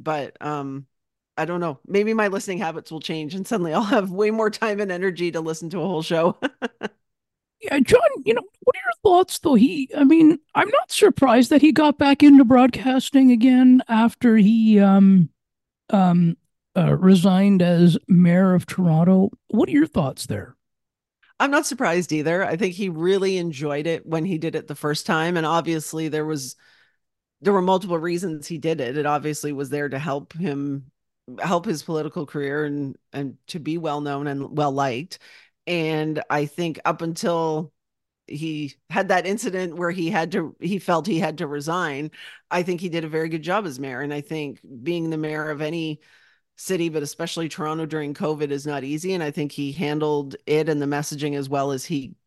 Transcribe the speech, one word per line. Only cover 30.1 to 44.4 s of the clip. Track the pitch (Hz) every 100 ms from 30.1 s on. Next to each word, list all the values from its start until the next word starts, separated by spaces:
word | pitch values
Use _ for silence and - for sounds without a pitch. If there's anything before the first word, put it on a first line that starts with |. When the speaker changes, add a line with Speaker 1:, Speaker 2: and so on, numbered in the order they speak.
| 139 -
Speaker 1:
him, | 160 170 139 143 139 131 _ _ _ - 123
help | 156 175 214
his | 156
political | - 156 151 175 143
career | 151 139 147 147
and, | 143 139 - _
and | 135 139 - -
to | 180
be | 143 170
well-known | 160 147 147 139 147
and | 139 139 151
well-liked. | 147 135 139 120 180 - _ - _ _ -
And | 175 160 156 156 151 -
I | 147 151
think | - 170 143
up | - 165
until | 165 170 214 170 160 156 160 _ _ _ _ _ -
he | 147 160 151 147 - _
had | 180 190
that | 185 170
incident | 214 226 185 185 160
where | 175
he | 180 165
had | 202 165
to, | 190 147 -
he | 170 196
felt | - 165 156
he | 160
had | 165 151
to | 156
resign, | 147 143 180 165 139 151 - - - _
I | 175
think | 180 175
he | 185
did | 165
a | 160
very | 160 160
good | 165
job | 151 202 190
as | 127
mayor. | 139 127
And | 143
I | 147
think | 143 160